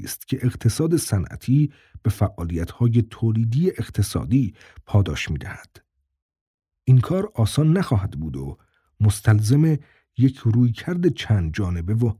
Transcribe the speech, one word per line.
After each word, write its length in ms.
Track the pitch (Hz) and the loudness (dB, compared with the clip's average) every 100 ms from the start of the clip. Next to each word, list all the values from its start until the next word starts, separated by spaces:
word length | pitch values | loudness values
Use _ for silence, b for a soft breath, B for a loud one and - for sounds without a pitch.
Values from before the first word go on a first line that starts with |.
است 240 | - - - | -4 -14 -8
که 100 | 123 | -4
اقتصاد 540 | 123 - 117 - 160 165 | -4 0 -2 0 0 0
صنعتی 760 | - 101 85 - - 135 147 b b b | -2 -4 -4 -8 0 2 2 b b b
به 80 | - | -4
فعالیت‌های 920 | - 101 - 87 85 82 - 120 117 110 | -2 -2 -2 -6 -4 -6 -2 0 2 0
تولیدی 600 | - 113 110 113 127 185 | -2 -2 0 0 0 0
اقتصادی 840 | - 113 - 101 - 67 127 117 B B B - | -2 -8 -4 -2 -2 0 0 0 B B B 0
پاداش 440 | 101 98 78 - | 0 2 -2 -6
می‌دهد. 540 | 76 - - - - _ _ _ _ _ _ _ _ _ _ | -8 -8 -16 -20 -20 _ _ _ _ _ _ _ _ _ _
این 160 | - 131 | 4 4
کار 320 | - 185 208 | 4 -2 -4
آسان 380 | - 107 - 156 | -2 0 2 2
نخواهد 380 | 180 - 110 92 | 2 2 0 -2
بود 260 | 71 80 65 | -6 -8 -8
و 220 | 67 - _ _ _ _ | -10 -12 _ _ _ _
مستلزم 760 | 107 - - 107 107 143 160 151 b b b - | 0 2 2 2 4 2 2 0 b b b 0
یک 200 | 131 135 | 0 2
رویکرد 680 | 113 113 123 110 - 175 175 | 0 2 2 0 -6 0 0
چند 440 | - - 104 82 | -2 0 0 0
جانبه 420 | 78 92 87 85 | -2 -2 -2 -2
و 180 | 110 120 104 | 0 0 -2